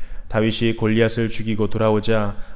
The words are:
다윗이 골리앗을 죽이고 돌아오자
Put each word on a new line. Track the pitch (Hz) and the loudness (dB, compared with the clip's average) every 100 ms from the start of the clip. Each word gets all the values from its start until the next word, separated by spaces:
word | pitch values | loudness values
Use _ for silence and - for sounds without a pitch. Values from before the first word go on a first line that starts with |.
| - - - | -2 -4 -4
다윗이 | 110 110 104 117 110 | 0 0 0 -2 0
골리앗을 | 110 110 113 117 113 | 0 2 2 2 -2
죽이고 | - 107 107 104 | -2 -2 0 0
돌아오자 | 113 110 107 101 110 101 101 - | 2 2 2 2 2 0 -4 -6